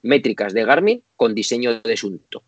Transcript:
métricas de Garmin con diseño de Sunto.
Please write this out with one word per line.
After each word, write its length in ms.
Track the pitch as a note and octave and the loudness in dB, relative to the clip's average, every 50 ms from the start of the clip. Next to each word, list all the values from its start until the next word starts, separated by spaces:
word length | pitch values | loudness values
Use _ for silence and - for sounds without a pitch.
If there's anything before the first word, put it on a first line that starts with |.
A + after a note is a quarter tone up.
| - | -2
métricas 500 | A#2 C#3+ C#3 - - G#2 - G#2 G2+ F#2+ | 2 2 2 2 0 -2 -2 -4 -2 -2
de 120 | A2+ A2+ | -2 2
Garmin 380 | A2 C#3 E3+ F#3+ G#3 A#3+ A#3+ - _ _ | 4 4 4 4 2 0 0 -4 _ _
con 180 | _ B2+ A2+ G#2+ | _ 0 0 0
diseño 480 | A2 G#2 - B2 A#2+ B2 B2 A#2 A2 | -2 -2 -2 -2 -2 0 -2 -2 -2
de 160 | G#2+ A#2 A2+ | -2 -4 -4
Sunto. 460 | - - G2+ F#2 D#2+ - _ - - - | -2 -4 -6 -8 -8 -14 _ -18 -20 -20